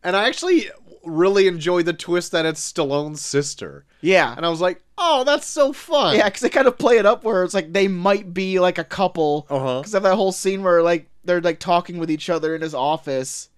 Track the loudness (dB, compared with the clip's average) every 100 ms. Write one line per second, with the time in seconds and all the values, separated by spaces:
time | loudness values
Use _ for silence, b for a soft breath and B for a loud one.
0 | 0 0 0 -2 0 0 0 -14 -20 -18
1 | -8 2 2 4 4 2 0 0 0 -4
2 | -2 -2 0 -2 -2 -4 -8 -4 -2 0
3 | -4 -8 -4 -2 -2 -8 -14 -16 _ _
4 | 2 2 2 -2 -4 0 -2 -2 _ -4
5 | 0 2 2 0 -2 0 0 0 -2 0
6 | 2 4 2 0 -2 4 2 4 2 4
7 | 4 2 0 0 0 -2 -2 0 0 0
8 | 0 0 -2 -6 -2 2 2 0 -8 -2
9 | -2 0 0 -2 -2 -4 -2 -4 -2 0
10 | 2 2 0 0 -2 -2 2 4 4 0
11 | -4 -16 -2 0 0 -4 0 0 0 -8
12 | -4 -4 -2 -2 -2 -4 -6 -4 -2 -2
13 | -4 -6 -6 -10 -16